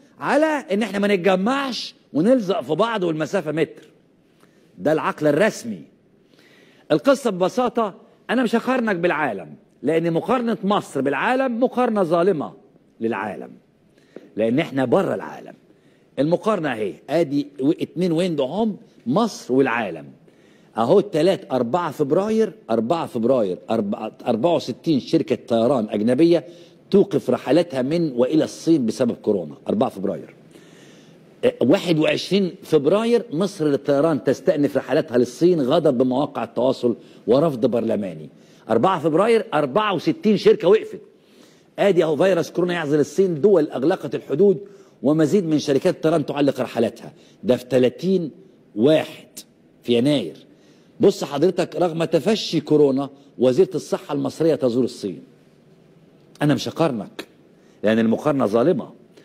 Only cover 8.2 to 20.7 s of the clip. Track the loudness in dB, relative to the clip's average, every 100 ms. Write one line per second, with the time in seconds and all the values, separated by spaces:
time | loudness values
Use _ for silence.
8.2 | -4 -2 0 0 0 -2 0 0 0 0
9.2 | -2 -4 -12 -20 _ -6 -2 0 0 -2
10.2 | 0 -2 -2 -2 0 -2 -2 -4 -2 0
11.2 | 0 0 -2 0 -2 0 0 0 0 2
12.2 | 2 0 -4 -12 -20 _ _ -6 -4 -4
13.2 | -6 -10 -14 -20 _ _ _ _ _ -20
14.2 | -14 -2 0 0 -2 -2 0 0 0 -4
15.2 | -8 -16 -20 -20 _ _ _ _ _ -4
16.2 | 0 0 0 -2 -2 -4 -6 -8 -4 -2
17.2 | 0 -2 -4 -4 -2 -2 -4 -4 -2 0
18.2 | -2 -2 -4 -2 -4 -4 -14 _ -2 0
19.2 | 0 -4 -4 -4 -2 -4 -4 -10 -16 -20
20.2 | _ _ _ _ _